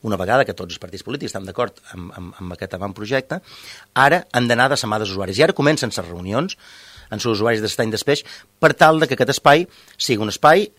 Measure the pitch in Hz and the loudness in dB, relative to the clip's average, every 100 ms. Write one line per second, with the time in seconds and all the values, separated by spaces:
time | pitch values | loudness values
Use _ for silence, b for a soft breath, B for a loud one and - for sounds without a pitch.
0 | 110 98 92 123 131 90 92 87 90 92 | -4 -4 0 2 0 -4 -10 -14 -14 -16
1 | - 139 131 - 95 95 120 - - 92 | -12 -10 -10 -12 -12 -6 -6 -6 -20 -16
2 | 87 - 87 - 90 87 95 92 101 95 | -16 -14 -16 -14 -14 -10 -12 -10 -10 -10
3 | 104 131 131 170 B B B B B - | -4 -4 -4 -12 B B B B B 2
4 | 139 170 - 123 123 120 131 139 113 107 | 4 4 0 -2 0 2 2 2 -2 -2
5 | 107 95 95 95 156 - 143 151 123 110 | -4 -6 -6 2 2 4 2 2 -2 -6
6 | 85 85 90 107 180 - B B B B | -10 -10 -4 -4 -4 -8 B B B B
7 | B 107 120 104 113 113 107 - 113 107 | B -6 -2 0 2 0 -2 -2 -2 -2
8 | - 143 - B B _ 156 143 156 160 | -2 -2 -2 B B _ 0 6 4 6
9 | 160 131 123 139 - 147 175 b b b | 2 0 0 2 6 4 4 b b b
10 | - 117 107 - 151 170 208 | -2 0 0 2 6 6 2